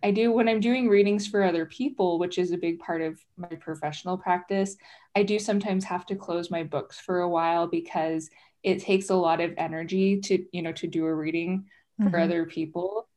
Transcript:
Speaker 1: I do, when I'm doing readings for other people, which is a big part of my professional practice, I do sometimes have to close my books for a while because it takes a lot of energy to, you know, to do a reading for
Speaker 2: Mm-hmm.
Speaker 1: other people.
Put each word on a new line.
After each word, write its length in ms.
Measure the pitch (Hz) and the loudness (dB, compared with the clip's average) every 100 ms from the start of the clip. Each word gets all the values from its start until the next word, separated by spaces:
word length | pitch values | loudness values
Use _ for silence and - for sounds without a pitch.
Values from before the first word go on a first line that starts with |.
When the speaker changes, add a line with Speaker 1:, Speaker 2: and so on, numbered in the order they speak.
Speaker 1:
I 80 | 208 | 2
do, 200 | 202 233 | 4 4
when 160 | 226 226 | 4 4
I'm 120 | 220 | 4
doing 280 | 226 254 240 | 2 2 4
readings 380 | 202 202 208 202 | 6 6 2 0
for 160 | 208 | 2
other 240 | 190 170 160 | 2 2 -2
people, 540 | - 269 - 185 170 | -4 -6 0 0 2
which 180 | 175 180 | -2 -2
is 140 | 180 | -2
a 60 | 175 | 0
big 200 | 175 170 | -2 -4
part 240 | - 165 | -4 -4
of 180 | 160 160 _ - | -4 -8 _ -18
my 120 | 175 | -14
professional 680 | 160 - 156 151 151 180 185 | -12 -10 -6 -6 -6 -6 -6
practice, 640 | 185 180 180 196 196 - - - _ 202 | 0 0 0 -2 0 -4 -20 -20 _ 0
I 80 | |
do 160 | 202 208 | 2 2
sometimes 440 | 208 202 202 190 190 | 2 0 2 -2 -2
have 200 | 180 - | -6 -6
to 80 | 196 | -10
close 360 | - 175 175 | -4 -6 -4
my 100 | 175 | -4
books 360 | 156 147 - - | -4 -4 -6 -14
for 220 | - 180 | -4 0
a 80 | 175 | 2
while 360 | 170 165 170 170 | 2 2 2 0
because 640 | 170 165 180 160 160 160 _ _ _ | -2 -4 -4 -2 -2 -6 _ _ _
it 180 | - 190 | -2 -2
takes 280 | - 196 196 | 2 0 2
a 60 | 185 | 2
lot 260 | 170 165 | 2 2
of 140 | 170 170 | 0 -2
energy 600 | 165 160 165 190 190 202 | -4 -4 -4 2 2 2
to, 240 | 196 185 185 | 2 0 0
you 100 | 180 | -6
know, 100 | 165 | -6
to 120 | 160 170 | -6 -6
do 200 | 165 160 | -2 -2
a 80 | 160 | -2
reading 500 | 156 165 180 185 196 _ _ - | -2 -2 -2 -4 -6 _ _ -2
for 80 | 202 | 0
Speaker 2:
Mm-hmm. 120 | 170 | 2
Speaker 1:
other 240 | 165 170 160 | 2 2 -2
people. 640 | - 160 170 185 208 - | -4 -6 -4 -4 -6 -8